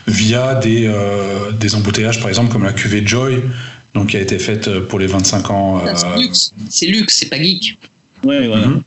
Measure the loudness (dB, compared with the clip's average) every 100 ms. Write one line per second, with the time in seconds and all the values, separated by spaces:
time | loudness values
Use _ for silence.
0 | -2 2 2 2 2 2 2 2 2 2
1 | 0 0 -2 -4 -4 -2 0 2 0 2
2 | 0 0 -2 0 2 2 0 0 0 0
3 | 2 0 0 0 -2 -6 -10 -16 -6 -2
4 | 0 0 -2 -2 -2 -2 -2 -2 -2 -2
5 | 0 2 2 0 0 0 2 0 0 -2
6 | 0 0 0 0 -2 -6 -6 -2 0 0
7 | 0 0 -2 -2 -2 -2 -4 -8 -16 _
8 | _ -4 0 0 2 2 2 2